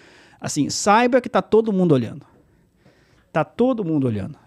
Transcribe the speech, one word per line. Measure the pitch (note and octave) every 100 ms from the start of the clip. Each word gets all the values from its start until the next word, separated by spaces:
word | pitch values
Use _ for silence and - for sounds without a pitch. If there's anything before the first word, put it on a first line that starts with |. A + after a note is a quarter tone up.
| - - _ _
assim, | - - C#3
saiba | - - G#3 B3 B3+
que | A#3+
tá | G3+
todo | F#3 G#3+ A3+
mundo | F#3+ F3+
olhando. | C3+ - - - _ _ _ _ _ _ _ _ _ _
Tá | D#3+
todo | D3+ - B3 A#3
mundo | F3 D#3 C3
olhando. | G#2 F#2+ D3